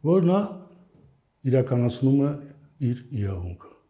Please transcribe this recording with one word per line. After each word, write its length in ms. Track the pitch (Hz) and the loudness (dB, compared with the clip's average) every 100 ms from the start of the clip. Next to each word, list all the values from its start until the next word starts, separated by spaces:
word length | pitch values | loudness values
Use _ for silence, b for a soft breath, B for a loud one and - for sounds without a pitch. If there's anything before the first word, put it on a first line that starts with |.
| 147 | 2
որ 220 | 185 170 | 2 4
նա 120 | 190 202 - - - _ _ _ _ _ _ 135 | 2 0 -8 -18 -20 _ _ _ _ _ _ 0
իրականացնում 720 | 131 131 123 120 120 135 139 | 2 2 0 0 0 2 2
է 100 | 139 147 - - - _ 127 | 0 -4 -12 -20 -20 _ -4
իր 100 | 123 - 120 | -4 -8 -6
իրավունքը 540 | 101 95 90 87 - - _ | -4 -4 -8 -12 -18 -20 _